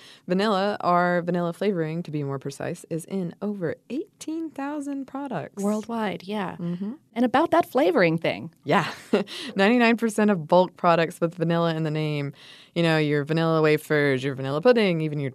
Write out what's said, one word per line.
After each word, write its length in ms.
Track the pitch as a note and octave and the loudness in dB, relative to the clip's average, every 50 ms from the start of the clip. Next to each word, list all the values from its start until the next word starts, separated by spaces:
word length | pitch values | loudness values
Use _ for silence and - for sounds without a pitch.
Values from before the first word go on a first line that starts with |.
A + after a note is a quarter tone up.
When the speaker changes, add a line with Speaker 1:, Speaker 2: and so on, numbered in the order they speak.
| - - - - - - | -20 -20 -20 -14 -6 -2
Speaker 1:
Vanilla, 500 | F3+ F#3 G3+ A3+ G#3 F#3 F#3+ G#3 G#3 - - | 0 0 2 2 2 0 0 -2 -2 -2 0
or 400 | F3 F3 F3 F3+ F3 F3 F3 E3+ | 2 4 4 4 4 2 0 0
vanilla 260 | F3 F3 F3 F3 E3+ F3 | 0 -2 -2 -2 -2 -4
flavoring, 500 | - F#3+ G#3 G3+ E3+ D#3+ D#3 D#3+ E3+ F3 | -2 -2 -2 -2 -2 -2 -4 -4 -6 -8
to 80 | - | -6
be 100 | D3 D3+ C#3+ | -6 -6 -4
more 140 | C#3 C#3 C3+ | -4 -6 -6
precise, 480 | - C#3 C#3 - C#3 C3+ E3+ - - - | -8 -10 -10 -8 -8 -8 -8 -10 -10 -10
is 140 | E3+ D#3+ D#3+ | -8 -8 -8
in 280 | - F#3+ G3 F3+ E3 - - | -6 -6 -6 -6 -6 -8 -8
over 340 | - G#3 G#3 G3+ F3 D3+ - - _ - | -8 -8 -6 -6 -6 -6 -6 -8 _ -10
eighteen 600 | A#3 D4 F#4 - _ - - - D#4 E4 E4 D#4 | -10 -10 -10 -10 _ -16 -12 -10 -8 -8 -8 -10
thousand 560 | - - C#4 C#4 D4 D4+ C#4 C#4+ C#4+ C#4 C4+ - | -10 -10 -10 -8 -8 -8 -8 -8 -8 -10 -10 -10
products. 560 | - C4+ C#4+ C#4 B3 D#3 C3+ - - G3+ G3 | -10 -10 -8 -8 -8 -8 -8 -8 -8 -6 -4
Speaker 2:
Worldwide, 580 | G#3 G#3+ G#3+ G#3+ A3 A#3 A3+ G#3+ G3+ F3+ E3+ F3 | -2 -2 -4 -4 -6 -6 -4 -4 -4 -6 -8 -8
yeah. 340 | F3+ G#3 G#3+ F#3+ E3+ - - | -8 -8 -6 -6 -8 -8 -8
Speaker 1:
Mm-hmm. 360 | F3 E3+ F3 F3 G3 G#3 B3+ D#4+ _ _ - | -6 -6 -6 -6 -6 -8 -10 -12 _ _ -4
Speaker 2:
And 120 | A3+ B3 | 0 0
about 240 | B3 B3 C4 E4 E4+ | 2 2 2 2 2
that 160 | - E4 F4 | 2 2 0
flavoring 540 | - - B3 D4 F4+ F4 C4 F#3 E3 D#3+ E3 | 2 2 2 2 4 4 4 4 4 2 2
thing. 340 | - D#3 A#2+ F#2+ B2 D#3+ _ _ - | 0 -2 -4 -4 -8 -14 _ _ -2
Speaker 1:
Yeah. 280 | C3+ D#3 G3+ D3+ - - - - - | 2 2 2 2 0 -6 -12 -8 -2
<laughs> 440 | - G3 G3+ - - - - C4+ - | 0 0 0 -2 -8 -12 -12 -6 0
Ninety-nine 420 | F#3+ G3 G3+ A#3+ B3 A#3 A3+ A#3 A3 | 2 4 4 6 6 4 4 4 2
percent 320 | A#3 A3+ G#3 - G#3+ G#3 | 0 -2 0 2 2 2
of 180 | G#3 F3 D3+ D3+ | 2 0 2 4
bulk 300 | F3+ F3+ F#3 F3 - - | 6 6 6 4 0 0
products 420 | - F3+ E3 E3 E3 D#3+ F3 - | 2 4 4 4 4 0 -2 -2
with 140 | F3 E3 E3 | -2 -2 -2
vanilla 380 | E3+ E3 E3 E3+ E3+ E3+ E3+ E3 | -2 0 0 2 2 2 2 0
in 80 | D#3+ D#3+ | 0 -2
the 80 | D#3 | -2
name, 420 | D3+ D#3 D#3 D3+ D3+ D3 C#3+ C#3 C#3 - - - - - - _ - | -2 -2 -2 -2 -2 -2 -4 -6 -8 -12 -20 -20 -20 -20 -18 _ -2
you 80 | F3 E3+ | 0 2
know, 160 | E3 D#3+ D#3 | 2 4 2
your 240 | D#3 D3 D3 D3 C#3 | 2 2 0 0 0
vanilla 360 | D3 D#3 E3 E3 E3 D#3+ D#3+ D#3 | 0 0 0 2 2 2 4 4
wafers, 600 | D#3 D3+ D3+ - - D3+ D3 C#3+ C#3+ C3+ C3 B2+ | 4 4 2 2 0 0 2 2 2 2 0 -2
your 120 | C#3 C3+ | -4 -6
vanilla 260 | C3 C3+ C3+ C#3 D3+ | -4 -6 -4 -4 0
pudding, 400 | E3 B3 B3 A#3 G#3+ F#3+ E3+ D#3+ | 4 4 4 4 4 2 2 0
even 180 | D#3 D#3 D3+ D3+ | -2 -2 -4 -4
your 120 | C#3 C3+ B2 | -6 -6 -6